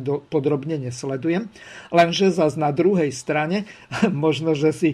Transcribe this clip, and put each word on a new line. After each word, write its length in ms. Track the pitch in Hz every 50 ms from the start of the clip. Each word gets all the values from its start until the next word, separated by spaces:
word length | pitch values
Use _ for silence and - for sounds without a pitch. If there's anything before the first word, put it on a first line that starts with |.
| 131 135
do-, 160 | 139 - -
podrobne 540 | - - 156 135 147 151 143 135 156 160 147
nesledujem. 720 | 127 123 123 - - 139 135 131 131 165 170 185 233 202 - - - - - - - -
Lenže 400 | - 170 170 170 165 165 196 190
zas 240 | 175 180 160 151 135
na 160 | 165 156 147
druhej 400 | 147 156 170 190 208 180 160 143
strane, 560 | 123 - - - 151 151 151 156 185 208 202 - - - - -
<laughs> 180 | - - - 190
možno, 480 | 180 143 147 160 151 127 160 160 156
že 160 | 139 151 156
si, 180 | 147 120 190 160